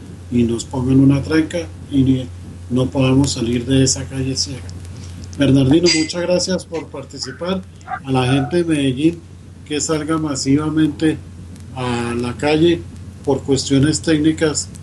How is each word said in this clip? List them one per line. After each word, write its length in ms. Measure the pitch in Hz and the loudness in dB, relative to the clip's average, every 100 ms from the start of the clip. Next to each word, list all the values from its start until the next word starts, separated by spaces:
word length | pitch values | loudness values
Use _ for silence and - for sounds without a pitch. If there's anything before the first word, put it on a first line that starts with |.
| - - - | -16 -16 -2
y 100 | 120 | 0
nos 220 | 117 117 | 2 0
pongan 340 | - 131 127 135 | -4 -2 4 6
una 240 | 139 139 | 6 4
tranca 380 | 147 156 156 175 160 - - | 2 0 0 -4 -6 -12 -2
y 100 | 139 | 2
ni-, 260 | 131 131 - - - - - | 2 2 -2 -12 -14 -14 -4
no 200 | 127 127 | -2 0
podamos 420 | 139 131 131 143 | 2 4 4 2
salir 300 | 135 113 120 | 0 -2 -2
de 200 | 120 135 | 2 2
esa 200 | 131 135 131 | 4 0 -4
calle 300 | 135 131 127 | -4 -4 -4
ciega. 260 | 143 135 - - - - - - - - | -6 -8 -12 -14 -14 -14 -14 -14 -12 0
Bernardino, 500 | 135 135 131 165 175 160 | 4 6 6 6 6 2
muchas 260 | 156 180 | 0 -2
gracias 440 | 175 180 185 180 - | 2 2 2 -4 -4
por 220 | 165 139 | -8 -8
participar. 760 | 143 123 139 131 - 175 190 - - - | -12 -12 -10 -10 -6 -4 -4 -6 -16 -12
A 240 | - 135 | -10 -2
la 160 | 131 127 | 0 4
gente 320 | 139 135 175 | 2 2 0
de 60 | |
Medellín 560 | 165 147 135 127 156 170 - - - - | 2 0 0 2 0 -2 -14 -20 -20 -18
que 160 | - 147 | -8 -6
salga 380 | - 156 151 160 | -2 -2 -2 -2
masivamente 1000 | 156 135 135 143 156 156 156 143 156 - - - - - - 131 | -2 -2 2 2 2 2 2 2 0 0 -8 -18 -16 -16 -14 -8
a 400 | 123 120 120 120 | -4 -2 -2 -4
la 140 | 123 | -4
calle 500 | 120 147 156 170 165 - - - - | -2 2 4 4 2 -4 -14 -16 -6
por 200 | 147 135 | -2 0
cuestiones 580 | - 135 - 135 151 151 | 2 0 4 4 4 2
técnicas 640 | - 151 156 156 156 139 - - | 2 4 4 4 0 0 -6 -12